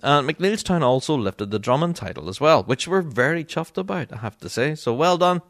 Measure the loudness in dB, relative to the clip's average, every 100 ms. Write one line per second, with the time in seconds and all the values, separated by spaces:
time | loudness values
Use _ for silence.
0 | 2 2 2 -2 -2 -2 0 2 2 2
1 | 0 -2 -2 -4 -4 -4 0 0 0 -4
2 | -8 -10 -10 0 4 4 4 -2 0 -2
3 | 0 0 0 0 -4 -6 -6 -6 -6 -6
4 | -8 -10 -10 -10 -8 -2 -2 -2 -2 2
5 | 4 4 4 2